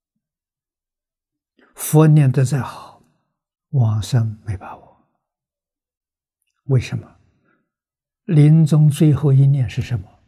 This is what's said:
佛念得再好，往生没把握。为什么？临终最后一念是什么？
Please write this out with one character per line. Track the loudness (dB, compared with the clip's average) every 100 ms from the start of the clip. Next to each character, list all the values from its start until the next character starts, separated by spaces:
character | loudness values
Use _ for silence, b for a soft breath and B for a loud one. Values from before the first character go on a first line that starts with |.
| _ _ _ _ _ _ _ _ _ _ _ _ _ _ _ _ b -18
佛 | -2 2 4
念 | 4 2
得 | 0
再 | -2 -4
好， | -8 -14 -20 _ _ _ _ _ _ _ _
往 | -4 -2 -4
生 | -4 -4 -4 -8
没 | -12 -12
把 | -14 -20
握。 | -20 _ _ _ _ _ _ _ _ _ _ _ _ _ _ _ _ _
为 | -4 -2
什 | -2 -10
么？ | -14 _ _ _ _ _ _ _ _ _ _ _ -2
临 | 2 4 4 4
终 | 2 2
最 | 2 0
后 | 0 2
一 | 2 2
念 | 0 -4
是 | -6
什 | -8 -8
么？ | -10 _